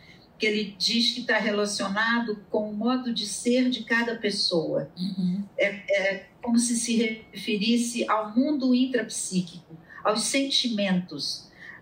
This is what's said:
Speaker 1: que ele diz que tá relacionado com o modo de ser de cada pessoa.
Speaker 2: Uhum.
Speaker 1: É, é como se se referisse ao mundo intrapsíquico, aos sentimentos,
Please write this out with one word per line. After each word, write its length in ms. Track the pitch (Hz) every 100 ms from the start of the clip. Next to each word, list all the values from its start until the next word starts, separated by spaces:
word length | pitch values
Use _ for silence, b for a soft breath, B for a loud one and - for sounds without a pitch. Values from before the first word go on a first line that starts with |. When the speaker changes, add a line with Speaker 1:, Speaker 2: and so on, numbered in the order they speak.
| B B B -
Speaker 1:
que 80 | 214
ele 300 | 214 196 -
diz 340 | - 233 -
que 100 | 247
tá 140 | - 214
relacionado 1080 | 214 208 208 - 196 202 226 233 214 208 -
com 180 | 214 214
o 40 |
modo 400 | 208 233 254 240
de 120 | 233 208
ser 440 | - 240 254 247
de 140 | 214 -
cada 300 | 233 233 220
pessoa. 760 | 208 202 - 170 151 147 - 175
Speaker 2:
Uhum. 420 | 190 190 180 190 202 -
Speaker 1:
É, 100 | 196 202 - 196 196 190
é 80 | - -
como 180 | 240 233
se 160 | 240 233
se 220 | - 226 226 - -
referisse 720 | - - 208 226 240 - 233 -
ao 260 | 214 214 226
mundo 400 | 302 285 254 247
intrapsíquico, 1000 | 262 240 220 - - 185 - 170 - 160 B B
aos 200 | 202 220
sentimentos, 1200 | - 277 277 - 247 208 196 180 180 147 - - - B B B